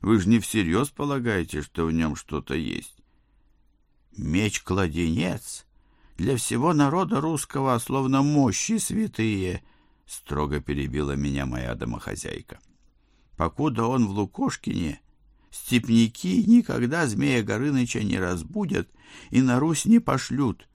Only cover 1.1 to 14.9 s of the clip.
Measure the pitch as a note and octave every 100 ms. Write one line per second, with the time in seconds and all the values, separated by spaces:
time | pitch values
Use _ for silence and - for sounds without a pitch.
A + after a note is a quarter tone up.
1.1 | C#3 A#2+ G2+ D#2+ D2+ C#2+ - E2 D#2+ D#2+
2.1 | C#2+ - D2+ C#2 C#2+ B1+ G1+ - _ _
3.1 | _ _ _ _ _ _ _ _ _ _
4.1 | - - E2+ G#2+ - - F#2+ F#2 D2+ E2+
5.1 | E2+ F3+ F3 - - - _ _ _ _
6.1 | - E2+ C3 - - D3 D#3+ C#3+ E3 F#3
7.1 | F#3+ D3+ D#3+ - C#3 C3+ B2 - C3 C3
8.1 | C3+ C#3+ D3 C3+ - - A3 - - A3
9.1 | - A2+ G2+ F#2 F2+ - _ _ _ _
10.1 | - - C#2+ D2 D2 C#2+ C#2+ C#2 C#2 C#2+
11.1 | C#2 C#2+ C#2 C2+ B1 B1 A#1 A#1+ A1+ -
12.1 | - - G1+ - - _ _ _ _ _
13.1 | _ _ - E2 - D3+ A2+ A2+ C3 A2
14.1 | G2 G2+ - C4 - - - D#2